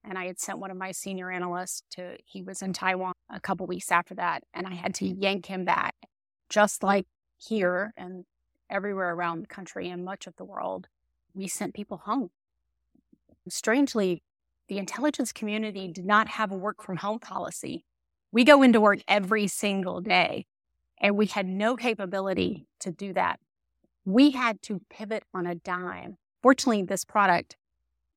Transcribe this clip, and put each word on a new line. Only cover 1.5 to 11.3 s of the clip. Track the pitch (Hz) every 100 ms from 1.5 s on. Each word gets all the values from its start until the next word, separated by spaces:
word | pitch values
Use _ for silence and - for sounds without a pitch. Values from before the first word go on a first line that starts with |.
| 175 185 - -
to, | - 180 -
he | _ 196
was | 185 190
in | 190
Taiwan | 180 190 185 185 - -
a | -
couple | - 180 180
weeks | 180 -
after | 175 175
that, | 185 175 156 -
and | - 185
I |
had | 180 190
to | 190 190
yank | 185 196 196 -
him | 190 180
back. | 170 - - - _ _ _ _
Just | - 208 -
like | 95 202 - _ _ _
here | - 220 180 180 208 -
and | 180 185 180 _ _ _ -
everywhere | 196 202 196 180
around | 170 175 165
the | 214
country | - 180 - 180
and | 180 180
much | 196 -
of | -
the |
world, | 190 196 185 190 185 _ _ _ _